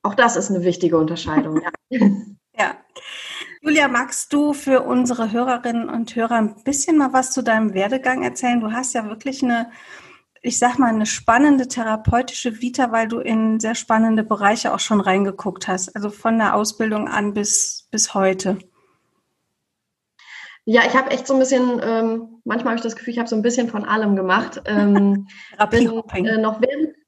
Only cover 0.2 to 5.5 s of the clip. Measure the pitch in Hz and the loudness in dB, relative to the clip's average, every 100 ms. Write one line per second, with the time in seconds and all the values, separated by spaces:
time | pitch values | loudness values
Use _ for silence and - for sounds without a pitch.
0.2 | 240 175 - 185 175 170 170 165 160 170 | 2 2 -2 0 0 0 2 2 0 -2
1.2 | 160 156 151 156 170 - _ 254 202 196 | -2 -2 0 -4 -4 -12 _ 2 2 2
2.2 | - - _ - 208 - _ - - - | -6 -20 _ -4 -4 -4 _ -20 -18 -16
3.2 | - - - - 302 302 277 240 262 - | -14 -14 -16 -6 0 2 2 0 -2 -8
4.2 | - 285 294 285 269 254 - 247 247 240 | -2 0 0 -2 2 2 2 0 0 -2
5.2 | 226 233 247 | -2 -2 0